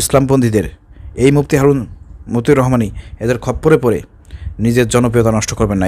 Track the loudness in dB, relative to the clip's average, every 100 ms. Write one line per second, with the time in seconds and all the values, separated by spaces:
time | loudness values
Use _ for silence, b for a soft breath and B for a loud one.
0 | 2 0 2 2 2 0 -2 -10 _ b
1 | b 0 2 2 0 2 2 2 -4 -14
2 | -20 -20 -6 -4 0 2 2 0 -2 B
3 | B B -4 -4 -4 -2 2 2 2 -2
4 | -6 -20 B B B -4 0 2 2 2
5 | 2 2 2 0 -4 -4 -2 0